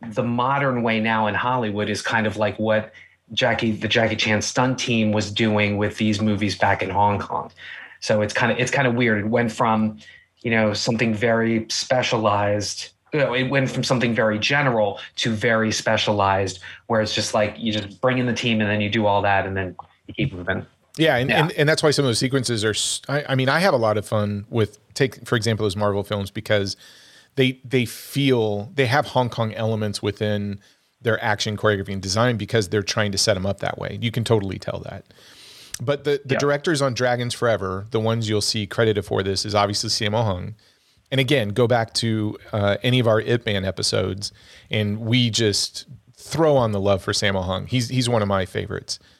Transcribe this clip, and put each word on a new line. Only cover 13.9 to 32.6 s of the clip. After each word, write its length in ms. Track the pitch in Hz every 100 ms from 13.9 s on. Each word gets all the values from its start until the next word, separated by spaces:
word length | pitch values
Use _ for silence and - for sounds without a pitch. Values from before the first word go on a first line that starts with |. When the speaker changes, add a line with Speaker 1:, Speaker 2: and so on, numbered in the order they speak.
| 127 120
Speaker 1:
very 240 | 113 110 107
general 600 | 104 143 139 113 104 101 - -
to 140 | 120
very 420 | 107 120 113 110
specialized, 880 | 107 - 110 - 104 98 98 95 - - - -
where 160 | 113
it's 120 | 107
just 200 | 113 107
like, 200 | 113 104 -
you 140 | 113
just 280 | 107 101 -
bring 160 | 127 127
in 80 |
the 80 | 123
team 300 | 110 120 110
and 80 | 104
then 100 | 107
you 80 | 101
do 160 | 113
all 160 | 104 101
that 240 | 101 98
and 100 | 95
then 220 | 95 92 90 - _ -
you 80 |
keep 180 | - -
moving. 320 | 90 90 95 - _ _ -
Speaker 2:
Yeah, 200 | 160 127
and, 140 | 131
Speaker 1:
Yeah. 120 | 107
Speaker 2:
and, 100 | 165
and 160 | - 147
that's 120 | 156
why 120 | 156
some 120 | 139
of 40 | 135
those 100 | 107
sequences 460 | 131 135 120 113
are, 60 | 107
s-, 300 | 104 - - -
I, 160 | 143 139
I 60 | 135
mean, 120 | 131
I 120 | 151
have 120 | 190
a 40 | 131
lot 200 | 113 107
of 80 |
fun 420 | - 110 104 104 101
with, 300 | 117 104 - _
take, 300 | - 139 -
for 120 | - 120
example, 280 | 107 107
those 120 | 107 95
Marvel 260 | 104 101
films, 300 | 98 104 98
because 440 | - - 107 98 - - - - - _ -
they, 240 | 131 131
they 200 | 123 131
feel, 880 | 113 - - 139 139 123 110 101 113
they 120 | - 127
have 200 | 139 -
Hong 240 | 131 123
Kong 240 | - 110
elements 480 | 107 110 110 107 101
within 560 | 104 - 107 104 101 98 _ _ _ _
their 220 | 120 110
action 340 | 113 104 110 104
choreography 360 | 107 101 98
and 100 | 98
design 340 | 92 104 123 110
because 340 | 104 117